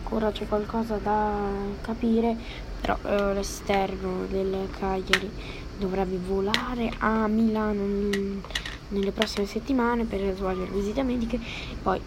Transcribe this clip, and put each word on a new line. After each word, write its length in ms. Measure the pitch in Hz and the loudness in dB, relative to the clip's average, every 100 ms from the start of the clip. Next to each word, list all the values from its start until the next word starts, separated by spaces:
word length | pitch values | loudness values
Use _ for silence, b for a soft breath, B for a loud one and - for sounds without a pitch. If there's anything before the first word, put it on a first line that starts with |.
ancora 280 | - 220 214 | -2 0 0
c'è 140 | 208 208 | 0 0
qualcosa 520 | 214 208 226 226 214 | 0 0 -2 0 -2
da 360 | 208 214 214 208 202 202 202 202 | 2 2 2 0 0 -2 -4 -4
capire, 560 | - 226 233 226 233 226 B B B - | -4 0 4 4 4 2 B B B -4
però, 160 | - - - | 0 0 2
eh, 280 | 202 202 | 2 4
l'esterno 920 | 196 202 - - 202 190 190 190 185 185 | 2 -2 -6 0 2 2 -2 -4 -2 -2
del 380 | 190 190 190 196 - | 0 0 0 -4 -2
Cagliari 540 | 196 190 185 185 190 - B B B - | -2 -2 2 0 0 -8 B B B -4
dovrebbe 400 | 196 185 190 185 | -2 0 0 0
volare 680 | 180 196 196 226 240 247 226 - | 0 2 2 0 0 -2 -2 0
a 260 | 220 220 220 | 2 4 4
Milano 580 | 214 226 214 214 208 202 | 4 4 4 2 2 2
nel, 560 | 202 202 202 196 196 185 B B B - | 2 2 2 0 -4 -4 B B B -4
nelle 220 | 196 196 | 0 0
prossime 360 | 190 214 - 202 | 0 0 0 -2
settimane 560 | 220 233 269 233 240 | -2 0 2 4 2
per 320 | 226 196 196 190 | 0 0 -2 0
svolgere 340 | 196 185 185 | 0 0 0
visite 320 | 190 202 220 | 0 0 0
mediche 360 | 262 247 226 233 | 0 0 0 -2
e 380 | 233 - - - | -4 -8 -8 -4
poi 180 | - 185 | 0 -2